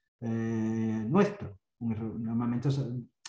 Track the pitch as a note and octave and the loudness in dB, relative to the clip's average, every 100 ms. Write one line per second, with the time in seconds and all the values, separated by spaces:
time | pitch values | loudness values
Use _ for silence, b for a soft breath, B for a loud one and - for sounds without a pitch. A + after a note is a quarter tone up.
0 | B - A#2 A2+ A2+ A2+ A2 A2+ A2 A2 | B -8 -4 -2 0 0 0 2 0 0
1 | A2 F3 - - F#2+ - _ - A#2 G#2+ | 4 4 4 0 -10 -12 _ -6 -2 -2
2 | A2+ G#2 A2+ A#2 A#2+ B2 C#3+ C#3 A#2+ B2 | -4 -4 -2 0 0 2 2 0 0 -4
3 | - _ | -8 _